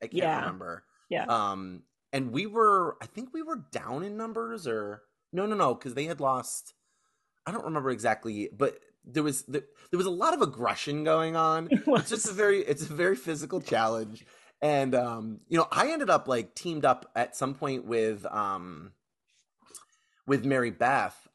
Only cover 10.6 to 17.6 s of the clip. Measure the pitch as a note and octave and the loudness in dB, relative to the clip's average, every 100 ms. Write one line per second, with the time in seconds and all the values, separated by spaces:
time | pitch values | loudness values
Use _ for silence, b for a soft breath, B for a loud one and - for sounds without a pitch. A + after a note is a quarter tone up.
10.6 | A#2 G#2 - D3 D3+ D#3+ D#3+ E3 D#3+ D#3+ | 0 0 -2 -2 2 2 2 2 2 2
11.6 | E3 C4+ - A#3+ - B3 G#3+ F#3+ G#3 G3+ | 2 2 4 2 2 -4 -4 2 4 4
12.6 | - C#3 D3+ D3+ F3 B3+ - D#3 D#3+ F#3 | 2 -2 -4 0 2 2 -2 -6 -4 -6
13.6 | - A#2 A2+ A2+ A2 A2 b b b _ | 0 2 2 0 -4 -10 b b b _
14.6 | D3+ C#3+ C3+ B2+ A#2+ A2+ A2 G#2+ - E3 | 2 2 4 2 0 -4 -8 -10 0 2
15.6 | - - B3+ D#4+ A#3 D#3 - B2 G#2+ - | 2 2 2 2 4 4 4 0 -2 -8
16.6 | F3+ D#3 C#3 B2 - - A#2+ - C3+ C#3 | -6 2 4 4 0 -2 -2 -2 -4 -2